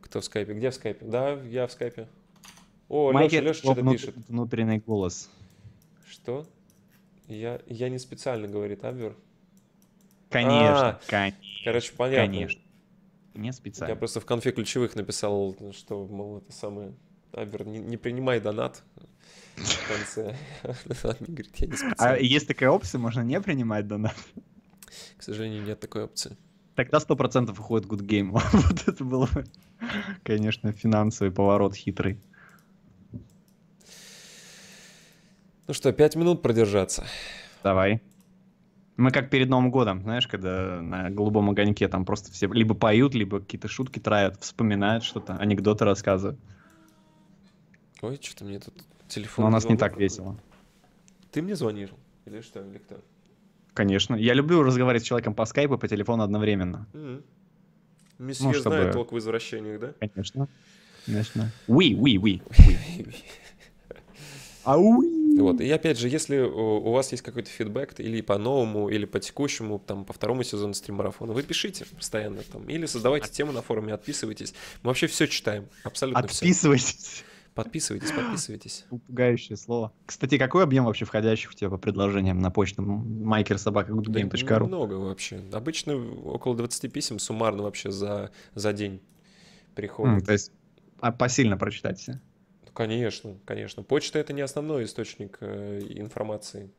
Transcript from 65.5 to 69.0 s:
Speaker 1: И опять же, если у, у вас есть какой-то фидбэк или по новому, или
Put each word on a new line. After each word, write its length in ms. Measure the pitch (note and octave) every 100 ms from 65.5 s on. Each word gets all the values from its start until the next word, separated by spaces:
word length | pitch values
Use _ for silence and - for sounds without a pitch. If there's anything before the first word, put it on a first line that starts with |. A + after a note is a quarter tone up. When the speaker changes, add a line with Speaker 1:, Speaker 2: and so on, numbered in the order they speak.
| C4
Speaker 1:
И 80 | C3
опять 300 | D#3+ D#3+ B2+
же, 100 | B2
если 300 | D3 - C#3+
у, 380 | A#2+ C#2 A2 G#2+ -
у 40 |
вас 200 | B2 C3
есть 100 | B2
какой-то 280 | - A#2+ -
фидбэк 480 | - A2 A2+ C#3 -
или 220 | G#2 A2+
по 180 | G#2+ G2+
новому, 500 | A2 C#3 A#2 G#2 G#2
или 160 | G#2+